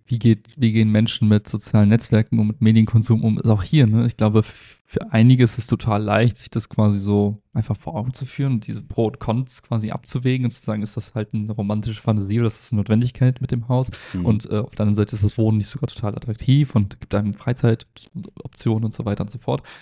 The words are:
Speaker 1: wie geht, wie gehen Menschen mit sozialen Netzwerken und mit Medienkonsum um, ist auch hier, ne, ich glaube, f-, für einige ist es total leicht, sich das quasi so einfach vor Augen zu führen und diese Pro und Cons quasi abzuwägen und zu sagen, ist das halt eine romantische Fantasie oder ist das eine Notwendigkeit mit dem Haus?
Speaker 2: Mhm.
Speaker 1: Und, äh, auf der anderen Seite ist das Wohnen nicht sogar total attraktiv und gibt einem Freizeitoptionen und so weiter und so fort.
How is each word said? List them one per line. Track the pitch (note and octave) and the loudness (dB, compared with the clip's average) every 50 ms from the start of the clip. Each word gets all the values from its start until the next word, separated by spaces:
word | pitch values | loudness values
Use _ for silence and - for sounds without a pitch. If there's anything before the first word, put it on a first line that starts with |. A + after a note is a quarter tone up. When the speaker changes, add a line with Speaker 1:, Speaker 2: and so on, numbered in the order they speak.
| _ | _
Speaker 1:
wie | _ B2 A#2 | _ -6 0
geht, | - A#2 A2+ A2 - - _ | 2 2 2 2 0 -8 _
wie | - B2+ A2+ | -2 0 2
gehen | G#2+ A2+ A2 A2 G#2+ | 4 4 4 4 4
Menschen | G#2+ A2 A2 - - - | 2 2 0 0 0 2
mit | G#2+ G#2+ G#2 - - | 4 4 2 2 -2
sozialen | - G#2 - - - A2 G#2 G2+ | -6 -8 -6 0 2 4 6 6
Netzwerken | G#2+ A#2 - - - G#2+ A2 - - A2+ | 4 2 2 2 0 0 2 2 0 0
und | G#2+ | 0
mit | G#2+ G#2+ - | 0 0 2
Medienkonsum | - A2 A2+ A2+ A2 A2 - A2+ G#2+ - A#2 A2 A2 | 2 4 6 6 4 4 4 2 4 4 2 2 2
um, | A2+ G#2+ F#2 | 0 0 0
ist | - A2 | 2 2
auch | A2 G#2 F#2 | 2 2 0
hier, | - - D#3 C3+ A2 | 0 2 4 4 4
ne, | G#2+ A2+ A#2+ | 4 2 2
ich | A#2+ - | 0 0
glaube, | - A2 G#2+ G#2 A2 | 0 0 2 4 2
f-, | G#2 - - - - - - - _ | 2 0 -6 -16 -20 -20 -20 -20 _
für | _ - - - - - | _ -8 -6 -6 -2 2
einige | A2 A2 B2 C3 B2+ B2 | 4 6 6 8 6 6
ist | A2+ - - | 2 2 -4
es | - | -4
total | - A#2+ - - A#2 G#2 G#2 | -4 -4 -2 -2 -2 -2 -2
leicht, | G#2+ G#2 G#2 G#2 A#2 A#2+ G#2 | 0 0 0 2 2 0 0
sich | - - - | -4 -10 -10
das | - A#2 - - | -8 -8 -8 -6
quasi | - - A2 G#2 G2+ G2+ | -2 2 2 2 2 2
so | G2 G2+ G2+ G2+ G2+ G2+ G2+ G2+ _ _ _ | 0 0 2 2 2 0 -2 -4 _ _ _
einfach | - A2+ - G#2+ | -6 -4 -4 -6
vor | G#2 - - E3 | -8 -8 -8 -8
Augen | D#3 - B2+ B2+ | -8 -8 -8 -8
zu | - C#3 | -10 -12
führen | B2+ - - C#3 C#3 C3 | -12 -8 -6 -4 -2 -2
und | A2 - - | -4 -4 -6
diese | A2 A2 G2+ | -10 -12 -12
Pro | - - - A#2 | -8 -4 -2 -2
und | G#2+ A#2 - | -2 -2 -4
Cons | - - A2 A#2+ C3 B2+ - - - | -6 -4 -4 -4 -4 -6 -10 -18 -10
quasi | _ A#2 A2+ G#2+ G#2+ | _ -4 -4 -4 -4
abzuwägen | - - - - - C3 B2 B2+ B2+ C3 B2 | -6 -8 -10 -10 -8 -4 -2 -2 -2 0 -2
und | A#2+ - | -4 -6
zu | - - | -6 -8
sagen, | - A2 G#2+ G#2 | -8 -6 -6 -6
ist | G#2 - | -6 -8
das | - - - - | -10 -12 -8 -8
halt | A2+ G#2+ - - | -8 -8 -6 -6
eine | A2+ G#2 G#2+ | -6 -6 -6
romantische | A2 - G#2 G2+ G#2+ G#2+ G#2 A#2 A2 - - | -6 -6 -4 -4 -4 -4 -4 -6 -8 -4 -2
Fantasie | - A2 G#2+ G2 G2 G#2 A#2 | -2 -2 0 -2 -2 -2 0
oder | A#2 | 0
ist | A2+ - - | 0 -2 -6
das | - - - | -8 -4 -2
eine | G#2+ G2+ | -2 0
Notwendigkeit | G2+ A2 A2 B2 B2+ - - C3 B2+ B2+ - | 2 2 2 2 0 0 0 0 0 0 0
mit | - - | -4 -4
dem | - B2 A2+ | -4 -6 -4
Haus? | A#2+ B2+ B2+ C3 B2 - - - - - | -2 -2 -2 -2 -4 -6 -12 -14 -10 -8
Speaker 2:
Mhm. | - F3 | -4 0
Speaker 1:
Und, | A#2+ A2 G#2+ A2 - | 0 0 0 -2 -4
äh, | - G#2 | -4 -4
auf | G#2+ - - | -4 -6 -4
der | - A2+ | -2 -2
anderen | G#2 G2+ | 0 2
Seite | G#2 G#2 - - | 2 0 -2 0
ist | G2+ G2+ | -2 -2
das | G#2 - - | -2 0 0
Wohnen | A2 A2 A2 G#2+ | 0 2 2 0
nicht | G2+ - | -2 -4
sogar | - - - - | -6 -8 -8 -8
total | - - - G#2 G2+ | -8 -8 -8 -6 -6
attraktiv | - - A#2 G#2+ - - - C3 C#3+ D3+ C3 - | -6 -8 -10 -10 -6 0 2 2 2 2 2 0
und | A#2+ G#2 G2 - - | 0 0 0 -4 -12
gibt | - - - | -12 -6 -4
einem | G2+ G#2 G#2 G2+ | -2 -2 -2 -6
Freizeitoptionen | - - - B2 - - A#2+ A2+ - - - _ - - - _ - - - - - - - - - - A#2 A2 A2 A2+ | -6 -6 -6 -4 0 0 0 0 0 -4 -12 _ -20 -20 -18 _ -16 -16 -16 -18 -20 -20 -20 -18 -6 -4 -2 -2 -2 -2
und | A2 - | -4 -6
so | - A#2 | -6 -6
weiter | A2 G2+ - G#2 | -6 -4 -4 -6
und | G#2 | -8
so | - A#2 | -10 -10
fort. | - - B2+ C3+ - - - - | -6 -6 -6 -6 -6 -12 -20 -20